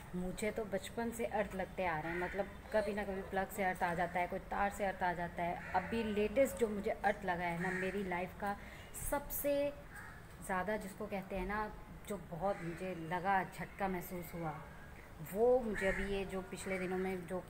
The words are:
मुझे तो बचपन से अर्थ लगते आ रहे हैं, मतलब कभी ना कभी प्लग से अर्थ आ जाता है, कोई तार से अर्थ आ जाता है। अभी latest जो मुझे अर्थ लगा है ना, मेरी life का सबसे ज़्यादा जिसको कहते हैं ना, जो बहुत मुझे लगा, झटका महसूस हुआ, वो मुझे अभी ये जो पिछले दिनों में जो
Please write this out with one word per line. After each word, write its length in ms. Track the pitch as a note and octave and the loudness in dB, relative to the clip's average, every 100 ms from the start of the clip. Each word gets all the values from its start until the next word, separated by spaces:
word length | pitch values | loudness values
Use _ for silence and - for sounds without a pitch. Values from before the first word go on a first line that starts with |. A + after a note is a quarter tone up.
| - F3+ | -6 -4
मुझे 340 | F#3 F3 G#3+ | -2 -2 -2
तो 140 | G#3 | 0
बचपन 460 | G#3 F#3+ - - A#3 | -2 -2 -4 -4 -2
से 140 | A#3 A#3 | -2 0
अर्थ 280 | G#3+ G3 F#3+ | 0 0 0
लगते 280 | F#3 - F#3 | -4 0 0
आ 120 | D#3 | 0
रहे 120 | E3 | 0
हैं, 60 | E3+ | -2
मतलब 280 | F3+ F#3+ G3 - - | -2 -2 -4 -6 0
कभी 200 | G#3+ G#3 | 2 2
ना 100 | G#3 | 0
कभी 180 | G3 F#3+ F#3+ | 0 -2 -2
प्लग 180 | G3 F#3+ | 0 0
से 120 | - | 2
अर्थ 180 | F#3 F3+ | 2 2
आ 100 | F3+ | 2
जाता 260 | E3+ F3 F3+ | 2 2 2
है, 60 | F3 | 0
कोई 120 | F#3+ | -2
तार 300 | - F#3+ G3+ | -2 2 2
से 140 | G3 G3 | 2 0
अर्थ 160 | F#3 | 2
आ 100 | F3+ | 2
जाता 300 | E3+ E3+ - | 2 -2 0
है। 300 | F3 F3 E3+ | -2 -2 0
अभी 280 | F#3 F3+ A3+ | 0 2 0
latest 540 | A3 G#3 G#3+ G#3+ C4+ - | 0 2 4 6 6 6
जो 100 | A3+ | 2
मुझे 220 | G#3 G#3 | 2 0
अर्थ 340 | - - G#3+ | 2 2 2
लगा 200 | F#3 F3 | 2 0
है 180 | F3 E3+ | 0 0
ना, 80 | F#3 | 0
मेरी 340 | F#3 F#3+ G3 | 0 0 0
life 300 | F#3 F3 F#3 - | 0 0 -2 -2
का 140 | G3+ G3+ - - - - - | -2 -2 -6 -12 -12 -6 0
सबसे 440 | C#4+ C#4+ - C#4+ C#4+ C#4+ D4 - - - - - - - | 0 0 0 2 4 2 0 -10 -12 -12 -12 -14 -10 -2
ज़्यादा 300 | F#3 F3+ G#3+ | 0 2 0
जिसको 300 | F#3+ - G#3 | -2 -6 -4
कहते 300 | G3+ F#3+ G3 | -4 -4 -2
हैं 100 | F#3 | 0
ना, 240 | G#3 G#3+ - - E3 - | 0 -2 -6 -12 -10 -6
जो 120 | G3+ D3+ | -6 -6
बहुत 300 | E3 F#3+ G3 | 0 0 2
मुझे 320 | E3 E3 F#3 E3+ D#3+ | -2 -4 -4 -4 -2
लगा, 340 | F3+ F#3 G3 | 0 4 4
झटका 440 | F3+ - F#3 - G3 | 4 -4 -8 -2 0
महसूस 460 | F3+ E3+ F3+ E3+ | 0 -4 -6 -6
हुआ, 200 | E3+ D#3+ D3+ - - - - - - D#3 | -4 -4 -4 -8 -12 -14 -14 -14 -10 -4
वो 260 | F#3+ A#3+ B3+ | 4 8 8
मुझे 260 | A3 F#3+ F#3+ | 6 2 2
अभी 240 | F#3 G3 | 4 2
ये 120 | G3 F#3+ | 0 0
जो 140 | F#3+ F#3 | -4 -4
पिछले 280 | F#3 G3 F#3+ | -6 -2 0
दिनों 200 | F3+ F#3 | 0 2
में 280 | F#3 F#3 E3+ | 0 0 -2
जो 160 | F#3 | -4